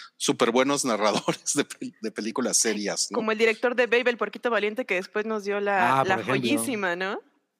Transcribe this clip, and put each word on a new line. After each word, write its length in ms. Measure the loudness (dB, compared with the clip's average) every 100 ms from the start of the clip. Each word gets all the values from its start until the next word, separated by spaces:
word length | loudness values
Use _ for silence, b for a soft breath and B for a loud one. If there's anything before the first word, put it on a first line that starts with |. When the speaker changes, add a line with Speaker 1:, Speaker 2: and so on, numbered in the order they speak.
| B -6
Speaker 1:
súper 320 | -2 2 4
buenos 340 | 4 2 2
narradores 680 | 0 2 2 2 -2 -4 -2
de 120 | -2 -2
pel-, 280 | -4 -12 -8
de 120 | -8
películas 480 | -6 -6 -2 0 2
serias, 500 | 2 0 -2 -4 -2
¿no? 60 | -2
Speaker 2:
Como 160 | -2
el 60 | 2
director 360 | 2 2 0
de 120 | 2 2
Babe, 240 | 2 2
el 80 | 0
puerquito 320 | -4 -4 -2
valiente, 340 | 0 0 -2
que 120 | -2 -2
después 280 | -2 -4
nos 200 | -4 -4
dio 160 | -2 -2
la, 400 | 0 2 4 2
Speaker 3:
Ah, 40 |
Speaker 2:
la 120 | 2 0
Speaker 3:
por 80 |
ejemplo. 260 | 0 0 2
Speaker 2:
joyísima, 440 | 0 0 -2 -2
¿no? 260 | -2 -4 -6 -10 _ _ _